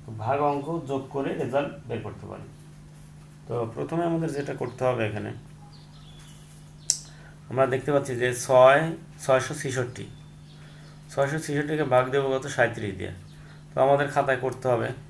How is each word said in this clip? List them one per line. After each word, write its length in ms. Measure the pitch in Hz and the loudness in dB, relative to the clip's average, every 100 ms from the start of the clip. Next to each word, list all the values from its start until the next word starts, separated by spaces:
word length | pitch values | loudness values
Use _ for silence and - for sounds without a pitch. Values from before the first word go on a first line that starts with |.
তো 60 | - 110 | -12 -8
ভাগ 140 | 107 143 147 | -4 0 0
অঙ্ক 180 | 143 139 165 131 | 0 -4 -6 -4
যোগ 120 | 139 135 | -6 -6
করে 160 | 139 139 - | -6 -4 -4
রেজাল্ট 300 | 123 135 147 - - | -2 -2 -2 -8 -10
বের 120 | 113 107 | -8 -8
করতে 200 | - 98 | -12 -14
পারি। 140 | 98 - - - - - - - - - - - | -14 -16 -18 -20 -20 -20 -20 -20 -20 -20 -20 -8
তো 60 | 120 117 117 | -6 -6 -6
প্রথমে 280 | 143 160 170 | -6 -2 0
আমাদের 200 | 165 156 135 | 0 -2 -4
যেটা 160 | 143 139 | -6 -6
করতে 200 | 123 - 127 | -8 -2 -2
হবে, 140 | 120 110 | 0 -2
এখানে 220 | 107 104 - - - - - - - - - - - - - - - - - - - - - - | -4 -8 -10 -16 -20 -20 -20 -20 -20 -20 -20 -20 -20 -20 -20 -20 -20 -4 -4 -4 -20 -20 -20 -8
আমরা 160 | 123 135 | 0 2
দেখতে 160 | 135 135 143 | 2 2 0
পাচ্ছি 180 | 139 120 | 0 -2
যে 80 | 123 120 - | 0 -2 4
ছয়, 360 | 127 127 143 160 165 - - | 10 10 8 4 -4 -12 -12
ছয়শো 300 | - 131 127 147 | 2 2 2 -6
ছেষট্টি, 440 | 139 127 120 - - - - - - - - - - - - | -4 -4 -4 -6 -14 -14 -20 -20 -20 -20 -20 -20 -20 -20 -12
ছয়শো 260 | - 139 156 156 | -2 0 0 -4
ছেষট্টিকে 400 | 147 147 156 139 | -2 -2 0 4
ভাগ 100 | 127 131 | 4 4
দেবো 140 | 139 135 | 2 2
কত? 120 | 131 139 - | -2 -2 2
সাঁইত্রিশ 380 | 120 113 107 90 | 2 2 -6 -6
দিয়ে। 140 | 95 98 - - - - - | -8 -10 -16 -20 -20 -20 -10
তো 60 | - 131 | 2 4
আমাদের 220 | 143 143 | 4 4
খাতায় 260 | 143 131 131 131 | 0 0 0 0
করতে 200 | 123 131 | -4 0
হবে। 160 | 117 117 120 - | 0 0 -6 -14